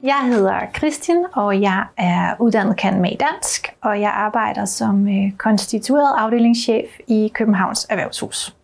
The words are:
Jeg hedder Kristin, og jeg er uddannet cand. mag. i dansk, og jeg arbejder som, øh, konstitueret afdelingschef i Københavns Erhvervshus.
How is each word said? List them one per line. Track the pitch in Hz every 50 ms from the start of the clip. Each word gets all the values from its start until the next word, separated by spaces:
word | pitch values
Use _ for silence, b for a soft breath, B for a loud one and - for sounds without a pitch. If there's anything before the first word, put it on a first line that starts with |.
| -
Jeg | 254 277 285 269
hedder | 247 247 220 196 190 - - - 196 -
Kristin, | - - 311 302 - - - 339 349 349 359 -
og | 269 208 202 196 196
jeg | 202 202 185 190 - - _ -
er | 180 180 175 180 180 175 - -
uddannet | 226 233 208 - 196 214 208 -
cand. | - 190 190 190
mag. | 180 180
i | - -
dansk, | - 294 - - - - - - - - - _
og | - 214 208 208
jeg | 208 208
arbejder | 202 202 208 214 - 240 220 208 208 214 202
som, | 190 - - 226 220 202 202 202 202
øh, | 202 196 196 196 196 -
konstitueret | - 220 220 196 196 - - 214 208 - 262 294 285 277 269 233
afdelingschef | 220 220 226 240 233 233 233 233 - - 226 220 - - - - - -
i | 226 214 214 214 -
Københavns | - 226 220 208 185 196 - - - - -
Erhvervshus. | 220 185 - - - - - 113 - - - - - _